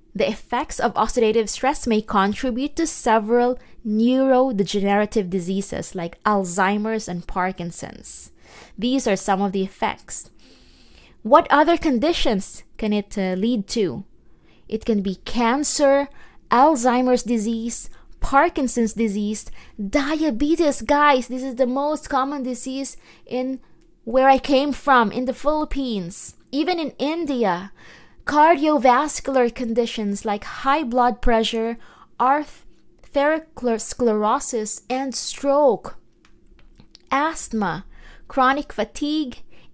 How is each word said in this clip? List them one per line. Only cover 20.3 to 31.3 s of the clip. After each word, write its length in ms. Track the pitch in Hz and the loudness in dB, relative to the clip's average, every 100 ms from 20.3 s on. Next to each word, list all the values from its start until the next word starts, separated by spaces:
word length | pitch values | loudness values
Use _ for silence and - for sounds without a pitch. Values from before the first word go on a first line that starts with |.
| 226 294 330 311 269 | 0 0 2 2 0
Guys, 460 | 226 285 294 262 240 | 0 4 4 4 0
this 160 | 254 | -6
is 120 | 269 240 | -6 -2
the 120 | 247 | 0
most 420 | 262 294 302 - | 0 -2 -2 -2
common 320 | 262 269 285 | -2 -2 -4
disease 540 | 254 240 262 262 269 - - - - | -6 -6 -6 -6 -8 -10 -18 -20 -8
in 340 | 247 254 262 - - _ _ | -6 -4 -8 -14 -20 _ _
where 240 | - 254 262 | -2 4 6
I 120 | 269 | 6
came 340 | - 269 294 | 4 2 2
from, 380 | 262 - 254 220 | -2 4 4 4
in 140 | - 254 | 0 -4
the 80 | |
Philippines, 1000 | - 285 302 302 277 262 208 170 - - - _ | -2 -2 0 -2 -2 -2 -4 -6 -8 -8 -12 _
even 280 | 277 311 349 | -4 -2 -2
in 120 | 294 - | -4 -4
India. 720 | 277 330 294 254 208 175 196 - - - - - - | -4 -2 -4 0 0 -2 -6 -16 -20 -20 -20 -12 -2
Cardiovascular 1300 | 302 311 339 302 294 247 247 302 - - 262 240 233 | 4 6 6 4 4 4 4 2 -2 -2 0 0 -2
conditions 720 | 233 226 233 - 208 202 220 | -4 -2 -2 -4 -4 -4 -4
like 180 | 202 | -6
high 400 | - - 269 294 | -8 -6 -2 0
blood 380 | 254 247 247 214 | 0 2 2 2
pressure, 560 | - | 2